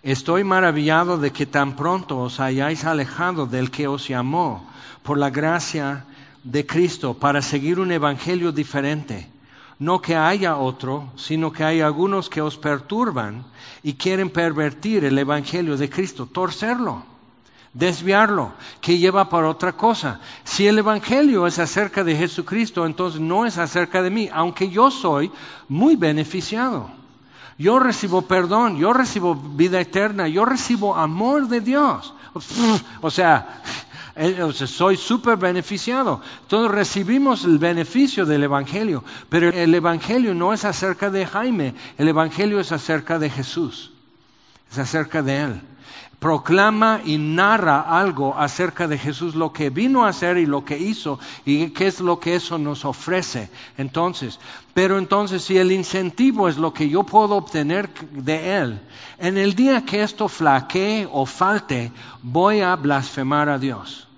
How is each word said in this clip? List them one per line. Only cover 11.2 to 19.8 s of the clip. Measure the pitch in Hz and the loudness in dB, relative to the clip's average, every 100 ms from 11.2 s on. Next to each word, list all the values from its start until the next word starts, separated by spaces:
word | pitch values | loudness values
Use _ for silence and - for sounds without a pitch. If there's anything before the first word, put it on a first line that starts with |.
| - 156 160 | -6 -4 -4
que | 156 | -2
hay | 156 160 | 0 2
algunos | 151 147 190 196 170 | 2 2 0 0 -4
que | 156 | -4
os | 151 - | -4 -4
perturban | 151 143 131 214 240 135 104 107 127 - - - | -4 -4 -4 -2 -2 -2 -6 -8 -16 -20 -20 -10
y | 151 | -8
quieren | 135 180 190 190 | -4 -2 0 -2
pervertir | 170 170 151 151 147 208 214 | 0 -2 0 -2 -2 -2 0
el | 143 135 | 2 2
evangelio | 139 147 139 175 170 139 | 2 -2 -2 -4 -2 -2
de | 139 | -2
Cristo", | 175 190 - 120 | -4 -6 -6 -8
torcerlo, | - 185 - 220 240 220 113 - - _ _ _ _ - | -4 -4 -4 -4 -2 -4 -6 -14 -20 _ _ _ _ -20
desviarlo, | 120 180 160 175 196 214 196 113 - - - | -2 -2 0 2 4 4 2 -4 -8 -20 -10
que | - 175 | 0 4
lleva | 180 190 190 | 4 4 2
para | 170 160 | 2 2
otra | 156 180 | 0 -4
cosa. | - | 0